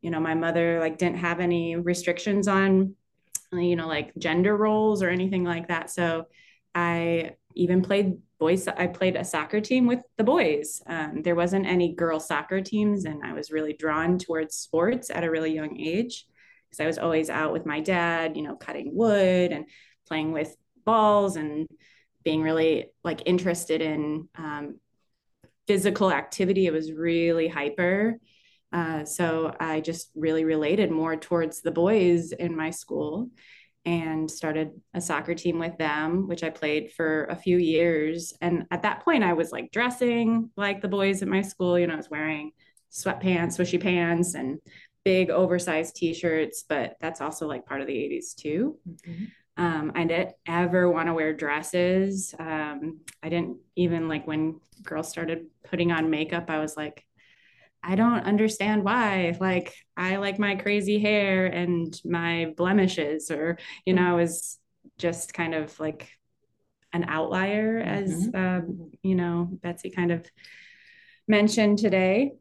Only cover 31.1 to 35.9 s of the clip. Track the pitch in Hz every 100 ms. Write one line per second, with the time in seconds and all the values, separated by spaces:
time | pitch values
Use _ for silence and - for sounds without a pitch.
31.1 | 156 - 175 160 - 165 165 175 220 180
32.1 | 175 165 156 170 160 160 170 - 151 151
33.1 | 170 247 _ - - _ _ - 170 160
34.1 | 156 156 - 160 156 156 - _ 175 175
35.1 | 147 165 170 175 165 165 170 156